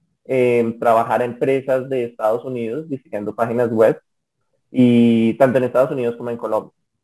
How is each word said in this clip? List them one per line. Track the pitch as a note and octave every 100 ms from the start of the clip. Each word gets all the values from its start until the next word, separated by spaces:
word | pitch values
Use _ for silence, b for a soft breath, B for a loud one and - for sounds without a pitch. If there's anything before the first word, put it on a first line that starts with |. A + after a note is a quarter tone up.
| _ _ -
eh, | C3 B2 A#2+ A2+ A2+
trabajar | A#2+ A2+ A2+ A2+
a |
empresas | B2 A#2+ C#3+ C3+ C3 C3 C3
de | C3+
Estados | A#2+ - A2 A#2
Unidos | C3 B2+ A#2 B2+ D#3+
diseñando | C3+ _ G#2 G#2
páginas | - A#2 A#2 A#2+
web, | A2+ A2 - _ _ _ _ _ _ _
y | B2+ B2 A#2+ A#2 A2+ A2+
tanto | A2+ C3+ B2
en |
Estados | B2 B2 C3+
Unidos | C#3+ A#2+ A#2
como | A#2+
en | A#2+
Colombia. | A#2 A2 - _ _ _